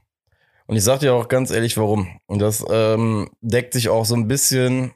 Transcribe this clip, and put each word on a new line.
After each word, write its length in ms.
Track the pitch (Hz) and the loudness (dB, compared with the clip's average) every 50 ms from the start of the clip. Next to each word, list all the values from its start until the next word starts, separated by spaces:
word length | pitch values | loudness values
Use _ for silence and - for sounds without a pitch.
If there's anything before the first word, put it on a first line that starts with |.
| _ _ _ _ _ _ _ _ _ _ _ _ _ | _ _ _ _ _ _ _ _ _ _ _ _ _
Und 80 | - 110 | -4 -2
ich 60 | 110 98 | 0 2
sag 160 | 110 131 135 | 2 2 2
dir 160 | 147 139 123 | 4 2 2
auch 140 | 120 110 - | 2 2 0
ganz 240 | 127 127 131 127 - | 0 0 0 0 0
ehrlich, 240 | 110 117 120 - | 0 0 0 0
warum. 320 | 110 107 101 107 104 95 87 - - _ | 0 0 2 0 0 -2 -4 -10 -16 _
Und 140 | - 101 104 | -6 -2 0
das, 240 | 104 107 107 - - - | 0 0 0 -2 -2 -2
ähm, 640 | 107 110 110 110 110 110 113 113 110 107 98 - - _ | 0 2 2 2 2 0 0 0 -2 -2 -4 -8 -12 _
deckt 320 | - 117 110 123 123 - - | -6 -2 -2 -2 -2 -2 -4
sich 160 | 131 113 110 | -2 0 0
auch 160 | - 113 113 | 0 0 0
so 120 | 110 120 | 0 0
ein 100 | 120 113 | 0 0
bisschen, 680 | 107 131 139 - - 135 131 127 127 127 131 127 127 - | 0 0 0 0 0 2 2 2 0 0 -2 -4 -6 -10